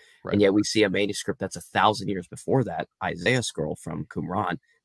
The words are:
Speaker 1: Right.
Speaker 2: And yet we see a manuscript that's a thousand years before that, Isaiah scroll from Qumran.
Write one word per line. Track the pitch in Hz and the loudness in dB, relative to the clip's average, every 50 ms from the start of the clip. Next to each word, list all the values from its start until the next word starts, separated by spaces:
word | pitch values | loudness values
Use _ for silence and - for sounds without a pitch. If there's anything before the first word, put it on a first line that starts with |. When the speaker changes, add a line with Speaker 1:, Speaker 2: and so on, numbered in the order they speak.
| _ _ _ _ - | _ _ _ _ -6
Speaker 1:
Right. | 90 98 | -2 2
Speaker 2:
And | 101 | 4
yet | 101 98 98 | 4 6 4
we | 104 101 | 4 2
see | - - 110 104 | 2 2 2 2
a | 98 | 4
manuscript | 92 98 104 101 101 - - 101 95 - | 2 0 -2 -2 -2 -4 -4 -6 -4 -4
that's | 101 95 - | -6 -8 -6
a | 87 | -10
thousand | - - - 101 95 107 104 - 95 101 | -10 -2 2 4 4 4 4 2 -2 -4
years | 98 92 87 | -4 -4 -6
before | - - - - - - 135 113 | -10 -14 -10 -2 0 2 2 2
that, | 95 82 80 - - _ - | 0 -4 -6 -8 -8 _ -6
Isaiah | 98 87 78 85 87 107 127 127 | -6 -6 -4 0 2 2 2 2
scroll | 107 - - 82 76 76 80 | 0 -2 -4 -6 -6 -6 -6
from | - - 80 82 85 82 | -8 -10 -10 -8 -8 -10
Qumran. | - - 85 78 80 90 104 98 90 87 - _ _ _ _ | -8 -8 -8 -6 -4 -2 -2 -2 -2 -4 -6 _ _ _ _